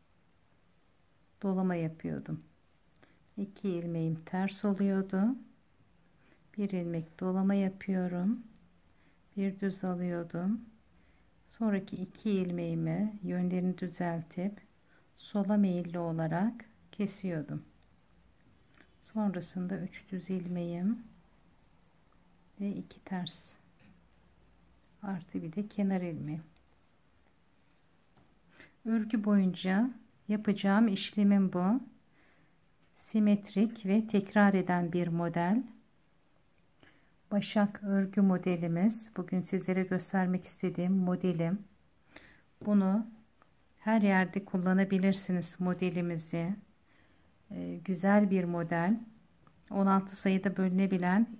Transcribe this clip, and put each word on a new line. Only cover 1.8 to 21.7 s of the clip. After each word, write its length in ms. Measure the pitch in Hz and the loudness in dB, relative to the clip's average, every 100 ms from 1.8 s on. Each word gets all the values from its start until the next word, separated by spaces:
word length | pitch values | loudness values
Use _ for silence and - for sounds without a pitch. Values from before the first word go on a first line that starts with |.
| 160 160 170 147 - 160 - _ _ _ _ _ _ _ _ - | -4 -6 -8 -8 -8 -10 -12 _ _ _ _ _ _ _ _ -10
İki 320 | 202 - 202 | -10 -6 -4
ilmeğim 540 | 170 170 165 160 160 - | -2 -2 -2 -2 -4 -4
ters 380 | 185 190 - | -2 -2 -2
oluyordu. 580 | 208 196 196 190 190 190 220 262 - _ _ _ _ _ _ _ _ _ _ - | -2 0 2 0 0 0 0 0 -8 _ _ _ _ _ _ _ _ _ _ -6
Bir 120 | 202 | -2
ilmek 500 | 185 170 165 165 - | -2 -2 -4 -6 -6
dolama 340 | 185 185 190 | -2 2 2
yapıyorum. 880 | 196 190 190 - 185 180 175 185 240 - - _ _ _ _ _ _ _ - | 2 2 -2 -2 -2 0 0 -2 -2 -6 -20 _ _ _ _ _ _ _ -4
Bir 240 | 196 196 | -4 -2
düz 240 | 196 185 | -4 -2
alıyordum. 760 | 185 180 180 170 170 170 185 226 - - _ _ _ _ _ _ _ | -4 -2 -2 -4 -6 -4 -2 -4 -6 -20 _ _ _ _ _ _ _
Sonraki 480 | - 226 196 196 - | -4 0 0 -2 -8
iki 340 | 185 - 220 | -10 -6 -2
ilmeğimi 880 | 196 180 175 170 165 160 165 214 208 | 0 0 -2 -2 -2 -2 0 -2 -4
yönlerini 560 | 180 180 180 180 180 175 | -4 -2 0 0 0 -2
düzeltip 840 | 180 - 175 170 165 - 190 202 - _ _ _ _ _ | -6 -4 -4 -4 -6 -6 -6 -6 -18 _ _ _ _ _
sola 400 | - 208 196 208 | -6 -2 2 4
meyilli 420 | 196 175 175 170 | 4 2 -4 -4
olarak 680 | 170 160 165 165 220 233 - _ _ | -4 -2 -2 0 -2 -4 -14 _ _
kesiyordum. 680 | - 202 - 190 160 143 151 - _ _ _ _ _ _ _ _ _ _ - - _ _ | -6 -6 -4 -6 -4 -6 -10 -12 _ _ _ _ _ _ _ _ _ _ -20 -20 _ _
Sonrasında 680 | 220 208 180 170 190 180 190 | -2 -2 -2 -6 -6 -6 -6
üç 260 | 185 - - | -8 -12 -12
düz 180 | 185 175 | -10 -6
ilmeğim 720 | 190 175 175 170 170 185 233 - - _ _ _ _ _ | -6 -4 -6 -4 -2 -2 -2 -8 -20 _ _ _ _ _